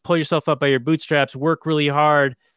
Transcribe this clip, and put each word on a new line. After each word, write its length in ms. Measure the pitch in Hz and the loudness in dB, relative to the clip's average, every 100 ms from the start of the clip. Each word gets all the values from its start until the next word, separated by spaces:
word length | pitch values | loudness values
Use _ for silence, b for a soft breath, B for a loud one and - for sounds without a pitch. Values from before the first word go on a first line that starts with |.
pull 140 | - 170 | -2 -2
yourself 300 | 147 160 - | 0 -2 0
up 120 | 147 | 0
by 80 | 143 | 0
your 120 | 131 | 0
bootstraps, 560 | 131 160 - 147 135 131 | 0 -4 0 -2 -2 -2
work 300 | 156 160 160 | -2 -2 -2
really 220 | 151 143 | -2 0
hard. 480 | 143 151 147 139 123 _ | 2 2 2 0 -4 _